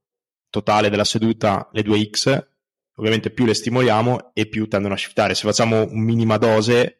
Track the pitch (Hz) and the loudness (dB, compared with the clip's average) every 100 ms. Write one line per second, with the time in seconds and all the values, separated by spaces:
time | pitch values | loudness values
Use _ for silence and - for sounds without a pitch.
0 | _ _ _ _ _ 110 104 107 104 101 | _ _ _ _ _ -6 0 2 2 2
1 | 104 113 113 110 110 98 - 107 104 107 | 0 0 -2 0 0 -2 -4 -6 0 0
2 | 107 - - 139 - _ _ _ _ - | 0 -2 -2 -2 -4 _ _ _ _ -6
3 | 110 110 107 - 123 104 117 123 123 107 | -2 -2 -4 -2 0 0 -2 0 2 2
4 | 117 123 - - 107 110 107 101 101 98 | 2 -2 -4 -6 -4 -4 -4 -2 -2 -6
5 | - - 101 92 104 104 113 110 101 110 | -6 -2 0 0 -2 0 2 2 0 -2
6 | 110 117 113 107 117 110 110 120 123 - | -2 0 2 2 2 2 2 2 0 -4